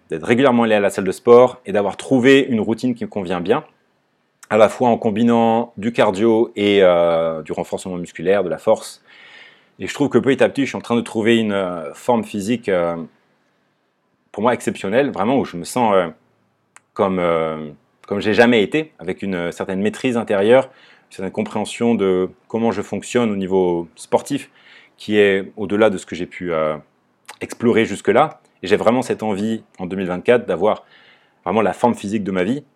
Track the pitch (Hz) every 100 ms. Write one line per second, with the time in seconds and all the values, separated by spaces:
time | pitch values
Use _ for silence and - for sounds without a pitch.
0 | - 82 82 120 139 120 113 107 98 101
1 | 95 - 120 120 123 - - 101 98 92
2 | - 131 127 139 135 113 98 113 127 120
3 | 104 107 90 90 87 139 - _ _ _
4 | _ _ _ _ - 107 104 - 127 113
5 | 117 104 117 117 117 113 120 - 110 117
6 | 110 92 117 110 113 - 104 101 92 87
7 | 85 82 82 80 78 87 85 95 95 90
8 | 87 - 85 101 90 78 - 110 - -
9 | _ - - - - _ _ - 95 -
10 | 139 123 120 131 107 139 127 101 - 117
11 | - 113 107 117 107 98 90 87 76 -
12 | - 117 107 104 95 123 104 90 85 85
13 | 80 _ _ _ _ _ _ _ _ _
14 | _ _ _ - 110 117 - - 98 117
15 | 143 87 104 131 87 87 82 127 113 98
16 | 85 - _ _ _ _ _ _ _ -
17 | 98 92 87 82 80 78 78 73 _ _
18 | - 101 101 101 117 120 98 151 156 -
19 | - 90 98 90 85 - 95 95 104 107
20 | 131 117 107 101 107 131 131 _ - _
21 | _ - 92 107 104 107 98 - 117 110
22 | 98 92 92 - _ 110 113 98 - 101
23 | - 123 117 98 92 95 90 85 82 -
24 | - 120 - 143 - _ _ - _ -
25 | - 104 101 98 95 - 95 104 110 92
26 | - 82 90 - 90 80 78 76 - _
27 | _ _ - - 117 - 120 107 104 95
28 | - 107 151 - _ _ 92 98 95 127
29 | 120 101 110 98 110 110 - - 92 95
30 | 90 90 98 120 95 85 104 95 - _
31 | _ _ _ _ 87 104 98 85 120 110
32 | 101 107 98 95 92 143 -